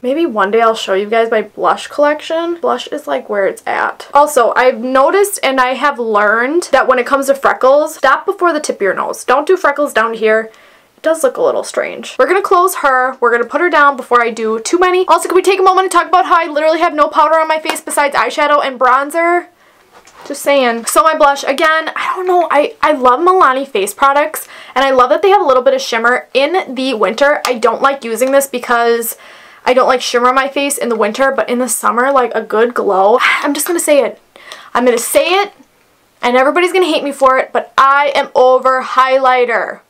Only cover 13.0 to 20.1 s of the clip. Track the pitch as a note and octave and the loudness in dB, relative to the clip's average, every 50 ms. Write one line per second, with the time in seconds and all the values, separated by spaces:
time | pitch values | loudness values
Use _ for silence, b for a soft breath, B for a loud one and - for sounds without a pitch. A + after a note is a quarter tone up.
13 | B3+ C4 B3+ B3+ - A#3 A#3 A#3 A#3+ A#3 - C#4+ F4 F4 D#4+ D#4 D4 C#4+ C#4 B3 | 0 -2 -4 -2 -2 0 0 0 -2 -2 -4 -2 -2 0 2 4 4 4 2 0
14 | A#3+ - B3 A#3+ A#3 A#3 A3+ A3 A3+ A3 A3 A3+ A3+ - - F4 F#4 F#4 F4+ F#4 | -4 0 0 0 0 0 -4 -4 -4 -4 -4 -4 -4 -2 0 2 2 2 2 0
15 | F#4 - D#4 F4 E4+ F#4 E4+ F#4 F4+ F4+ G4 G4 F#4+ F#4 F#4 F#4 F#4+ F#4+ F#4 F4 | 2 2 0 0 0 2 0 2 2 2 2 2 2 2 4 2 0 2 0 0
16 | E4 D#4 E4 F4+ F#4 D4 E4+ E4+ E4 E4+ D4+ C#4+ D4+ D#4 D#4+ E4 D#4+ F4 D4 D4+ | 0 2 2 0 2 4 2 0 0 0 -4 0 0 0 2 2 0 -2 0 0
17 | D4 D#4 D#4 - D#4 D4+ D#4 D#4+ D#4+ D#4+ D#4 D#4+ D#4 D#4+ E4 D4+ - - D4 - | -2 0 2 2 2 4 4 2 2 0 -2 -4 -2 -6 -6 -6 -6 -6 -2 -2
18 | C#4+ C#4+ C#4+ - G#3+ A#3+ B3 - D4+ C#4+ D4 D4 - C#4 C4 A#3 C4 B3+ B3 C4+ | -2 0 0 -2 -2 -2 0 0 0 2 2 2 0 -2 -4 0 2 4 4 2
19 | C#4 C#4+ D4 E4+ E4 E4+ F4 F4 F4 - b b b b b b b b b - | 2 0 -2 -2 0 0 0 0 -2 -6 b b b b b b b b b -20
20 | _ - | _ -20